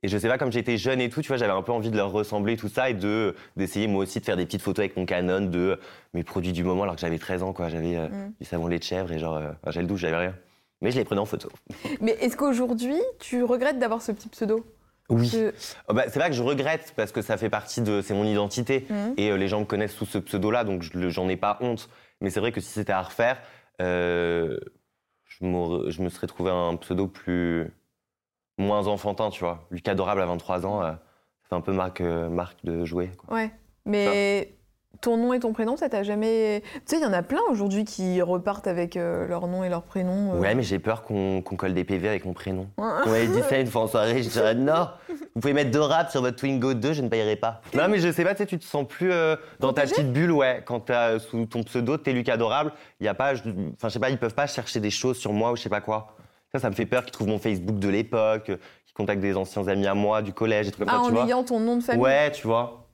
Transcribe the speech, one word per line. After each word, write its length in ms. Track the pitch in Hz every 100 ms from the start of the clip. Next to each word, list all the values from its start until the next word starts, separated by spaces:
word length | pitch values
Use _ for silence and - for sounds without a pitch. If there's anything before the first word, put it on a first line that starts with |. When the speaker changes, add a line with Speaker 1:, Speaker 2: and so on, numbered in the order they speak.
Speaker 1:
et 40 | 101
je 100 | 101
sais 100 | 113
pas, 100 | 127
comme 140 | 131
j'étais 260 | 120 120 113
jeune 220 | 123 131
et 80 | 123
tout, 120 | 113
tu 60 | 104
vois, 80 | 135
j'avais 160 | 110
un 80 | 95
peu 80 | 92
envie 180 | 120 110
de 60 | 107
leur 140 | 98
ressembler, 460 | 98 - 104 104 113
tout 100 | 104
ça, 220 | - 131
et 20 | 110
de, 400 | 101 107 104 87 - -
d'essayer 320 | 95 101 107
moi 160 | 98
aussi 160 | 95 -
de 60 | -
faire 120 | 90
des 80 | 87
petites 160 | 98
photos 220 | - 90
avec 140 | 98 -
mon 80 | 90
Canon 360 | 90 90 95
de, 180 | 98 87
euh, 160 | 92 87 - - _
mes 100 | 87
produits 300 | 82 101 90
du 100 | 87
moment, 200 | 90 92
alors 120 | 101 80
que 60 |
j'avais 160 | 85 80
treize 220 | - 92
ans, 100 | 92
quoi. 160 | 92 85
J'avais, 260 | 82 82 85
euh, 120 | 80
Speaker 2:
Mhm. 240 | - 98 220
Speaker 1:
du 60 | -
savon 200 | 87 85
lait 100 | 87
de 40 |
chèvre 280 | - 90 92
et 80 | 80
genre, 180 | 80 78
euh, 120 | 76 78
un 80 | -
gel 160 | 80 87
douche, 140 | 98
j'avais 160 | 85 82
rien. 180 | 90 90 _ _ _ _
Mais 100 | 101
je 60 | 127
les 80 | 110
prenais 160 | 101
en 40 | 107
photo. 240 | - - - _ - - 285
Speaker 2:
Mais 100 | 214 -
est-ce 160 | 247 240
qu'aujourd'hui, 600 | 285 240 247 233 240 302 508 480
tu 240 | - 247
regrettes 360 | 247 247 262 269
d'avoir 220 | 233 226
ce 80 | 226
petit 160 | 208 -
pseudo ? 340 | - 214 220 226 - _ _ _
Speaker 1:
Oui. 180 | 117 120
Speaker 2:
Ce 240 | 226 220 - - - -
Speaker 1:
Oh, 60 |
bah, 120 | 110 117
c'est 100 | 143
pas 100 | 170
que 60 | 127
je 60 |
regrette, 500 | 123 143 143 160 - -
parce 160 | 104
que 100 | -
ça 160 | 101 104
fait 120 | 110
partie 320 | 107 - -
de, 200 | 110 104
c'est 120 | 98 101
mon 100 | 107
identité. 600 | 104 104 123 117 135 131
Speaker 2:
Mhm. 240 | 208 202 127
Speaker 1:
Et, 120 | 104
euh, 60 | 143
les 100 | -
gens 120 | 107
me 60 | 104
connaissent 280 | 101 104
sous 120 | - 104
ce 120 | 104
pseudo-là, 440 | 90 101 104 120
donc 180 | 110 95
je 140 | 82 92
le, 120 | 90
j'en 200 | 85 92
ai 80 | 92
pas 200 | 104 104
honte. 280 | 123 113 - - - _
Mais 80 | 95
c'est 80 | 90
vrai 120 | 110
que 80 | 117
si 100 | -
c'était 220 | - 107
à 80 | 95
refaire, 360 | 92 - 120 131 - - _ -
euh, 760 | 90 87 87 87 87 85 82 62 - _ _ _ _ _
je 220 | _ - 92
m'aurais, 460 | 90 85 87 -
je 100 | 80
me 80 | 90
serais 180 | - 87
trouvé 240 | - 90
un 240 | 90 87 87
pseudo 300 | - 92 95
plus, 640 | - - 87 87 82 82 - _ _ _ _ _ _ _ -
moins 300 | 101 104 101
enfantin, 420 | 101 101 98 110
tu 120 | 92
vois. 240 | 87 85 82
Lucas 240 | 90 - 98
Dorable 260 | 95 101
à 40 | 90
vingt-trois 400 | 87 - 92 92
ans, 160 | 104
euh, 100 | 85
ça 60 | 80 _ _ _ _ _
fait 60 | 90
un 60 |
peu 120 | 82
marque, 280 | 98 92 -
euh, 280 | 87 85 82
marque 340 | 85 90 -
de 220 | 85 85 85
jouet, 260 | 87 90 92
quoi. 180 | - 226
Speaker 2:
Ouais, 160 | 220 220 _ _ -
mais 640 | 208 202 202 202 202 - - _ _ _
Speaker 1:
Ça. 60 | -
Speaker 2:
ton 160 | 240 233
nom 160 | 240
et 60 | 247
ton 120 | 240
prénom, 240 | 220 220 277
ça 140 | 294
t'a 140 | 220
jamais, 600 | 202 208 220 226 220 208
tu 160 | - 277 -
sais, 120 | 320
il 40 |
y 20 | 277
en 60 |
a 100 | 180
plein 200 | 175 294 453
aujourd'hui 340 | 233 202 196
qui 380 | 214 - 185 180
repartent 460 | 175 180 185 202 208
avec, 280 | 175 170 180
euh, 320 | 170 170 175
leur 200 | 175 175
nom 180 | 185 185
et 40 |
leur 140 | 170
prénom, 520 | - 196 180 190 202 175
euh. 40 |
Speaker 1:
Ouais, 160 | 95 120
mais 80 |
j'ai 160 | 117 98
peur 240 | 107 110
qu'on, 380 | - 104 95 95
qu'on 160 | 87 -
colle 160 | 95
des 100 | 90
P 140 | 90 95
V 100 | 98
avec 160 | 101
mon 80 | 92
prénom. 380 | 90 - 95 95 -
Speaker 2:
Ouais. 80 | 220 - 113
Speaker 1:
On 40 |
m'avait 180 | 110 117
dit 140 | -
ça 180 | - 135
une 80 | 127
fois 140 | 117
en 60 | 110
soirée, 360 | 117 107 123
je 60 | 117
dirais, « 260 | 117 107 117
Non, 320 | 135 160 165 - - 311 311 -
vous 60 |
pouvez 120 | 139
mettre 180 | 143 139
Dorable 380 | 139 147 160 165
sur 120 | 139
votre 160 | 123 123
Twingo 360 | 139 131 131
deux, 200 | 123 123
je 80 | 156
ne 80 | 123
payerai 260 | 113 107 107
pas. » 260 | 113 113 -
Non, 160 | 131 175
mais 100 | 208
je 100 | 170
sais 140 | 165
pas, 100 | 175 202
tu 20 |
sais, 20 | 202
tu 120 | 170
te 60 |
sens 240 | - 147 135
plus, 240 | - 185
euh, 240 | 175 160 156 - -
dans 140 | 131
ta 80 | 135
Speaker 2:
Protégé ? 140 | 139 135
Speaker 1:
petite 100 | 143
bulle, 180 | 127 170
ouais. 320 | 156 131 127 -
Quand 140 | 120
t'as, 300 | 110 120 117 113
euh, 40 |
sous 260 | 110 117 113
ton 160 | 120
pseudo, 340 | 113 123 117 151
t'es 160 | -
Lucas 240 | 127 120 117
Dorable, 340 | 113 131 151 - - _
y 80 | 104
a 40 |
pas, 220 | 92 135 135
je, 60 | 123 95 85
enfin, 160 | - 113
je 0 |
sais 100 | 110
pas, 100 | 127
ils 60 | 135
peuvent 160 | 117
pas 140 | 110 143
chercher 320 | - 113 117
des 120 | 104
choses 260 | 101 127 127
sur 160 | 107
moi 180 | 104 113
ou 60 | 120
je 40 |
sais 60 | 107
pas 120 | 104
quoi. 340 | 107 107 110 - - _ _
Ça, 60 | 135
ça 100 | 120
me 60 | 95
fait 100 | 110
peur 180 | 127
qu'ils 80 | 123
trouvent 160 | - 104
mon 100 | 107
Facebook 400 | 113 98 90 107
de 100 | 101
l'époque, 600 | 101 117 117 110 110 107
euh, 60 | 90 - - _
qu'ils 80 |
contactent 260 | - 101 104
des 160 | 98 92
anciens 320 | 95 - 95
amis 200 | 98 98
à 60 |
moi 280 | 101 104 107
du 100 | 104
collège, 360 | 95 110 107 104
des 40 |
trucs 160 | - 104
comme 80 | 247
Speaker 2:
Ah, 60 |
Speaker 1:
ça, 60 | 240
tu 20 |
Speaker 2:
en 40 | 233
Speaker 1:
vois. 80 | 233
Speaker 2:
ayant 180 | 254
ton 160 | 247 233
nom 160 | 226 240
de 80 |
famille. 180 | 240 233
Speaker 1:
Ouais, 300 | 131 139 147
tu 160 | 147 -
vois. 400 | 113 120 - -